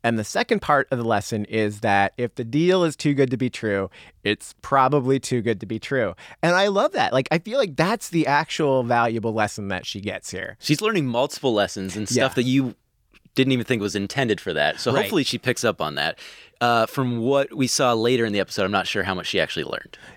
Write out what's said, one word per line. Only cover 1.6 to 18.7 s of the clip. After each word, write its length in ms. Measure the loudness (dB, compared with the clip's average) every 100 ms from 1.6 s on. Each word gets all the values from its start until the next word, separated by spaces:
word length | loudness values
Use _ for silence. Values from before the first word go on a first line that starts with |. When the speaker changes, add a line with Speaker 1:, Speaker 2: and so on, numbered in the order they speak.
| -2 0
Speaker 1:
that 320 | 2 4 2 0
if 160 | -6 -4
the 100 | -2
deal 380 | 2 4 4 2
is 100 | 0
too 180 | 0
good 160 | 2 2
to 60 | 2
be 140 | -2
true, 400 | -2 -2 0 -2 -8 -20 _
it's 320 | -2 -2 -6 -16
probably 580 | 0 4 4 4 2 0
too 220 | 0 -2
good 180 | 0 -2
to 60 | -4
be 120 | -8
true. 360 | -2 0 0 -4 -16 -2
And 140 | 2 2
I 120 | 2
love 260 | 2 0
that. 200 | 0 0
Like, 140 | 0 0
I 80 | -2
feel 200 | 0 -2
like 160 | -2 0
that's 340 | 0 0 -2
the 160 | 0 2
actual 560 | 2 0 -2 2 2
valuable 500 | 2 2 2 0 -2
lesson 340 | 0 -2 -2 -6
that 180 | -6 -6
she 140 | -8
gets 320 | -8 -8 -10
here. 240 | -10 -10 -8
Speaker 2:
She's 220 | -2 0
learning 240 | 0 0 0
multiple 460 | 0 -2 0 0
lessons 420 | 2 0 -2 -8 -6
and 120 | -2
stuff 220 | 0 2
Speaker 1:
Yeah. 40 | 0
Speaker 2:
that 80 |
you 300 | 2 2 0 -6 _ _ _ _ _ 0
didn't 160 | 2
even 120 | 2 0
think 180 | -2
was 120 | -2 -4
intended 460 | -4 -2 0 -2
for 120 | -2
that. 260 | 0 0 0
So 120 | -2
Speaker 1:
Right. 100 | 0
Speaker 2:
hopefully 200 | 0 -2
she 140 | -2 -4
picks 260 | -4 0
up 180 | -2 -2
on 120 | -4 -2
that. 220 | -4 -4 -14 -20 -18 -2
Uh, 280 | 2 2 2
from 320 | 0 -2 0
what 340 | 0 0 0 -2
we 120 | -2
saw 260 | 2 2
later 320 | 2 2 2 2
in 80 |
the 60 | 0
episode, 240 | -2 -2
I'm 80 | 0